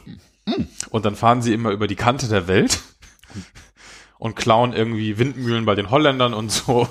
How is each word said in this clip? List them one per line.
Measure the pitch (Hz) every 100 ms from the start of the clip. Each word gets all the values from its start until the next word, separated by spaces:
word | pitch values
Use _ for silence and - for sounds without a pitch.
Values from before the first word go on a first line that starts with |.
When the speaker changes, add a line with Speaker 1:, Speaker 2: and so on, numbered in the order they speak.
| - - _ _ -
Speaker 1:
Hm. | 349 - - -
Speaker 2:
Und | 113 104
dann | 104
fahren | 117 123
sie | 117
immer | 110 113
über | 101 104
die | 95
Kante | 117 135 123
der | 104 87
Welt | 95 247 - - _ - _ - 104 87
<laughs> | - - _ - - - _
und | 113 101
klauen | 117 113 123
irgendwie | 107 113 110 110 104
Windmühlen | 135 127 120 117 107
bei | 101
den | 98
Holländern | 139 151 131 123
und | 107 110
so. | - - 120 120